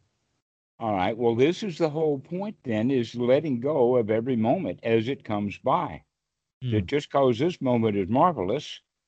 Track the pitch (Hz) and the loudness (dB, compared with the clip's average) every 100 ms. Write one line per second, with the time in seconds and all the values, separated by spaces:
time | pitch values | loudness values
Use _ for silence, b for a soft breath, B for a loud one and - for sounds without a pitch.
0 | _ _ _ _ _ _ _ _ 113 98 | _ _ _ _ _ _ _ _ -4 0
1 | 95 113 117 117 147 185 214 156 160 151 | 0 0 0 4 2 2 -6 -2 -2 0
2 | 156 139 - 180 208 - 127 107 120 135 | -2 -2 -6 -8 -8 -10 -4 -2 2 0
3 | 110 117 123 139 156 120 135 156 120 123 | -2 -2 2 2 2 -4 -2 2 4 4
4 | 107 110 123 120 110 175 107 87 117 113 | 2 0 0 0 2 0 -2 -6 2 2
5 | 113 135 - 104 101 - 131 170 139 76 | 2 -6 -4 -4 -4 -4 -2 -2 -2 -10
6 | _ _ _ _ _ _ 127 107 90 143 | _ _ _ _ _ _ -2 -2 0 -4
7 | - 143 135 110 170 - 131 120 113 101 | -2 2 2 2 -2 -2 0 2 2 0
8 | 92 127 180 139 90 135 - - _ _ | 0 2 2 2 -2 -4 -6 -16 _ _